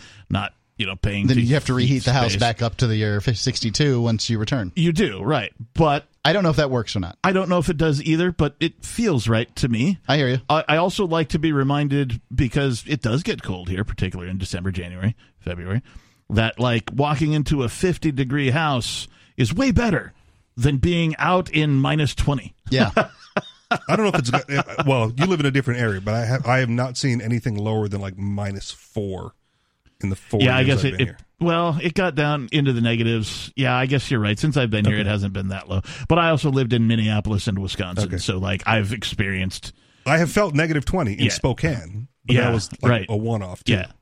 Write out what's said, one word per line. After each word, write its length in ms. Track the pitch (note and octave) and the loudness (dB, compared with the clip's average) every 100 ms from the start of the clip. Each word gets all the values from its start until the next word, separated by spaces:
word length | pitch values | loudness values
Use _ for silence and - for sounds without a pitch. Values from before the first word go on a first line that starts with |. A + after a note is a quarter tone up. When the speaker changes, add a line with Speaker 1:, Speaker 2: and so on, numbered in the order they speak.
| - - - | -6 -18 -4
Speaker 1:
not, 240 | F#2+ G2 _ _ - | -4 -4 _ _ -8
you 80 | G2 | -6
know, 100 | F#2+ | -2
paying 300 | G#2 G2+ A2 | -4 0 2
Speaker 2:
Then 100 | B2 | 2
Speaker 1:
to 40 | |
Speaker 2:
you 140 | A#2 C#3+ | 2 0
have 100 | - | 0
to 100 | B2+ | 0
Speaker 1:
heat 100 | B2+ | 2
Speaker 2:
reheat 140 | C3+ - | 0 2
the 80 | |
house 200 | C3 A#2+ | 2 0
Speaker 1:
space. 60 | G2+ | 0
Speaker 2:
back 220 | A#2 A2+ | 0 0
up 140 | A#2 - | -4 0
to 100 | A#2+ | 0
the, 80 | G#2+ | 0
your 240 | G#2+ G#2 | 0 0
sixty-two 760 | B2+ G#2+ C3 - A2+ G2 D3 B2 | -2 -2 -2 -2 -4 0 2 2
once 280 | A#2 A2+ - | 2 0 0
you 80 | A2 | -2
return. 340 | G#2+ C3+ F#2 F3 | -2 -2 -4 0
Speaker 1:
You 180 | E3 | 0
do, 280 | D#3 E3+ F#2+ | 2 0 -2
right. 280 | G#2 D3 G2 - A2+ | -2 -2 -2 -10 -10
But 320 | - D#3 C#3+ - _ | 2 2 2 -4 _
Speaker 2:
I 80 | D3 | 2
don't 120 | G3 | 4
know 60 | F3 | 4
if 60 | C#3+ | 2
that 120 | C#3+ | 2
works 260 | B2 G#2+ G#2 | 0 -2 -4
or 40 | |
not. 180 | E2+ - | -4 -2
Speaker 1:
I 80 | F#3+ | 0
don't 160 | F#3+ F3+ | 2 2
know 80 | F3+ | 2
if 120 | D#3+ | 2
it 80 | D#3 | 0
does 240 | D#3+ C#3+ | 2 2
either, 280 | D#3+ D#3+ F3+ | 2 2 2
but 240 | E3 D3 - | 0 -2 0
it 260 | D#3+ - - | -4 -4 -12
feels 420 | - A3+ C3+ A2 | -2 0 2 2
right 260 | A2+ B2 - | 0 0 -2
to 100 | C3+ | 0
me. 300 | A2+ D3+ F#3 - | 2 0 -2 0
Speaker 2:
I 100 | D3 | 2
hear 120 | C3 | 2
you. 80 | B2 - | 0 0
Speaker 1:
I, 160 | D3+ - | 0 2
I 80 | D#3 | 2
also 280 | F#3 F#3+ F#3 | 2 0 0
like 220 | E3 D#3+ | 0 0
to 100 | E3 | 0
be 120 | D#3+ | 0
reminded, 720 | C#3+ C3+ C#3+ D3 C#3+ C3+ A2+ - | 2 2 2 0 0 -2 -4 -6
because 500 | C3 C3 D3 C#3 A#2 - | 0 0 2 0 -2 -4
it 140 | C#3+ | -4
does 220 | A2+ B2+ | 0 -2
get 180 | G3+ C#3+ | -2 -6
cold 260 | - F2+ F2+ | -6 -8 -6
here, 160 | F2+ | -4
particularly 460 | G#2 - F#2 F#2 F2+ | -4 -2 -4 -4 -8
in 80 | F#2+ | -6
December, 340 | F#2+ F#2 F#2+ | -6 -6 -6
January, 440 | F2+ F2 F2+ G2 - _ _ | -6 -8 -4 -2 -4 _ _
February, 420 | F2+ F2 F2 A2+ - - _ _ - | -10 -8 -4 -4 -6 -20 _ _ -2
that, 300 | G#2+ A2+ - | 0 0 0
like, 300 | B2 A#2 - | 0 0 -4
walking 400 | A2+ D3 D3 D#3 | -2 0 0 0
into 300 | D3+ C#3 D3+ | 0 0 0
a 40 | A#2+ | -2
fifty 420 | - F#3 - D#3+ | -2 -2 0 -2
degree 400 | C3 B2+ D3 C3+ | -2 -2 0 0
house 560 | D3 D#3 B2+ - - - _ _ - | 2 0 -2 -4 -8 -12 _ _ -2
is 180 | A#2 | 0
way 180 | F3 C4+ | 2 4
better 420 | A3+ A#3 - - _ _ _ _ - | 4 2 0 -4 _ _ _ _ 0
than 200 | C3+ C#3 | 0 2
being 360 | E3+ E3+ E3 D#3 | 2 2 0 0
out 320 | D3+ F#3 - | 2 2 2
in 240 | D#3 D3+ C#3 | 0 2 4
minus 400 | C#3 D3+ C#3+ - | 2 2 0 0
twenty. 380 | - C#3 - - - | 0 0 -6 -14 -2
Speaker 2:
Yeah. 220 | B2+ A2 - | 2 2 2
Speaker 3:
<laughs> 40 | - - - - - - - A#3 - | -2 -6 -8 -8 -8 -16 -4 -4 0
I 60 | G3 | 2
don't 80 | G#3 | 2
know 60 | E3+ | 2
if 0 | A#2+ B2+ - | 0 -2 -2
it's, 380 | C#3 - - C#3+ | -4 -4 -2 2
well, 240 | C3 A2 B2 | 2 2 2
you 80 | F3+ | 2
live 140 | E3+ | 2
in 60 | C#3+ | 2
a 60 | |
different 280 | C3+ B2+ B2 | 2 0 0
area, 180 | A2+ G2 | 0 -2
but 140 | G2+ | -2
I 100 | A2 A2+ | -2 0
have, 200 | C3 A#2+ | 0 2
I 140 | C3 | 2
have 100 | B2 | 2
not 280 | A#2+ C3 B2 | 0 -2 -2
seen 220 | C#3 A#2+ | -2 -2
anything 360 | A2 A#2+ B2 G#2 | 0 -2 -2 -4
lower 300 | G#2+ A2 G#2 | -2 -2 -2
than, 120 | G2 | -4
like, 160 | G2 F#2 | -8 -6
minus 540 | G2+ G2+ G2+ G2 - | -6 -4 -6 -8 -12
four 600 | - - A2 G2+ F#2 E2 _ _ _ _ _ _ - | -16 -10 -8 -6 -8 -10 _ _ _ _ _ _ -8
in 80 | G2+ | -6
the 60 | F#2+ | -6
four 240 | - A#2 | -2 2
Speaker 1:
Yeah, 140 | B2+ B2+ | 4 4
I 60 | |
Speaker 3:
years 60 | C3 | 4
Speaker 1:
guess 120 | C3 | 4
Speaker 3:
I've 60 | C3+ | 2
Speaker 1:
it, 60 | - | 0
Speaker 3:
been 40 | |
Speaker 1:
it, 40 | A#2 | -2
Speaker 3:
here. 120 | - - - | -2 -18 -4
Speaker 1:
well, 360 | E3+ E3+ E3+ D#3+ | 0 2 0 0
it 120 | E3+ F3+ | -2 0
got 200 | F3+ C#3+ | 0 0
down 320 | D3 D3 A#2 | 0 0 0
into 220 | D3+ C#3 | 2 2
the 80 | A#2 | 2
negatives. 720 | A#2 A#2 A2+ A#2 G#2+ - - - | 2 2 2 0 -2 -8 -10 -2
Yeah, 200 | B2+ B2+ | 0 2
I 100 | C3 | 2
guess 220 | C#3 - | 0 2
you're 100 | B2 | 0
right. 180 | G#2 G#2 | 2 2
Since 180 | D#3 C#3 | 2 2
I've 140 | A#2+ | 2
been 160 | G#2+ G#2 | 2 2
here, 80 | G#2 | 2
Speaker 3:
Okay. 60 | |
Speaker 1:
it 60 | G#2 | 0
hasn't 260 | G#2 G2 | 0 -2
been 160 | G2 F#2+ | -4 -6
that 180 | F#2+ - | -6 -4
low. 140 | F#2+ - - B2 | -4 -4 -8 0
But 120 | E3 | 2
I 100 | E3 | 4
also 220 | D#3 D3+ | 2 2
lived 220 | C3+ A#2+ | 0 2
in 140 | A#2+ A2+ | 2 4
Minneapolis 600 | A2+ G#2+ G#2+ G#2+ G2+ - | 2 2 0 0 0 0
and 100 | G2 | -2
Wisconsin, 460 | F#2+ - F2+ F#2 G2 | -4 -6 -6 -4 -4
Speaker 3:
Okay. 100 | F2+ | -4
Speaker 1:
so, 200 | - F#2 | -4 -4
like, 260 | F#2+ G2 - | -2 -4 0
I've 260 | A2+ G2 | 0 0
experienced 800 | A2 - - G2 F#2 F#2+ - - - _ _ B2+ | -4 -8 -4 -2 -2 -4 -6 -14 -18 _ _ 0
Speaker 3:
I 140 | E3 | 2
have 120 | E3 | 2
felt 220 | G#3 G3+ | 2 2
negative 320 | D3 D#3+ D#3 - | 2 0 0 -2
twenty 280 | F#3 B2 | -2 -2
in 120 | G2+ A2+ | 0 0
Speaker 1:
Yeah. 60 | |
Speaker 3:
Spokane, 760 | - C3+ A#2 D#3+ B2+ E2 G#2 B2+ _ - | 0 -2 0 -2 -4 -8 -12 -14 _ 2
but 100 | B2 | 2
Speaker 1:
Yeah, 60 | B2 | 4
Speaker 3:
that 80 | |
was, 180 | A2+ - - | 0 -4 0
like, 60 | B2+ | 2
Speaker 1:
right. 140 | A#2 F#2 | 2 0
Speaker 3:
a 80 | G#2+ | -4
one-off, 460 | A2+ A2+ F#2 F#2 | -2 -4 -6 -6
too. 100 | - | 0
Speaker 1:
Yeah. 140 | G2+ F2+ - | 0 -2 -14